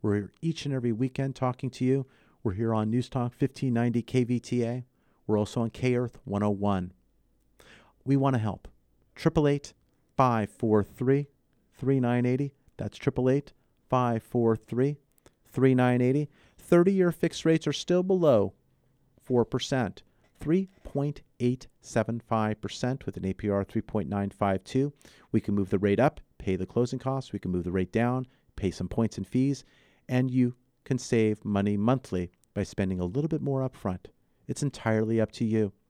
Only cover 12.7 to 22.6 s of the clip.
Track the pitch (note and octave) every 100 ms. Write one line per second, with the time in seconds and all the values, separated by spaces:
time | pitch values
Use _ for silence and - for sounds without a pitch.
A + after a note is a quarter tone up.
12.7 | - G#2+ - - B2+ B2+ C#3 - _ _
13.7 | _ _ B2+ B2 A#2 - B2 A2+ A2 -
14.7 | A#2 C#3 D3 _ _ - _ _ - C3
15.7 | B2+ B2+ B2 B2 C3+ D3 _ _ _ -
16.7 | F3 F3 F#3+ F3+ E3 E3 - E3 E3 D3+
17.7 | C#3+ - F3 F#3 F#3 E3 A#2 G2 _ _
18.7 | _ _ _ _ _ _ B2 A2+ C3 -
19.7 | C3+ A2 - _ _ _ _ D3+ F3 F#3+
20.7 | _ - C#3 C#3+ C#3+ _ _ B2 B2+ -
21.7 | _ - A2+ A2 A#2 - A2+ G#2+ G#2+